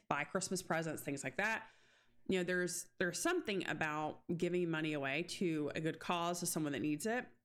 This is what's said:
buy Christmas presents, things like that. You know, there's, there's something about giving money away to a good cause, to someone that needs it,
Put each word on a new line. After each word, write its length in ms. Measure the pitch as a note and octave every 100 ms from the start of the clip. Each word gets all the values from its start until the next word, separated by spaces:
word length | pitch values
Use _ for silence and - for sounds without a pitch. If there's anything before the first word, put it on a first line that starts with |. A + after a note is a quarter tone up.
| -
buy 140 | D3
Christmas 380 | D3 - - F3+
presents, 400 | - E3 E3 D3
things 220 | - C#3
like 140 | C#3 -
that. 260 | G#3 A3 - - - - _ - -
You 120 | F#3+
know, 40 |
there's, 420 | F3 F3+ F3+ E3+ - _
there's 200 | F3+ E3
something 480 | E4+ F4+ - G3 -
about 520 | D3+ D#3 D3+ D3+ - - E3+
giving 320 | F3 F3+ E3+
money 240 | D#3+ D#3
away 320 | D3+ C3+ C#3 F3
to 420 | - F3+ D#3 D3 -
a 40 |
good 200 | D#3 D3+
cause, 400 | - F3 E3+ F3
to 60 | F3
someone 280 | E3+ D3+
that 80 | C#3
needs 240 | D3+ D3+ A3
it, 200 | D#3+ - -